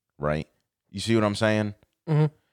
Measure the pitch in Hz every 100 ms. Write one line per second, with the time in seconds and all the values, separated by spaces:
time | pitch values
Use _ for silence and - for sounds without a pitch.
0 | _ - 71 76 - _ _ _ _ 101
1 | 104 113 104 101 110 107 104 101 _ _
2 | - 151 151 - _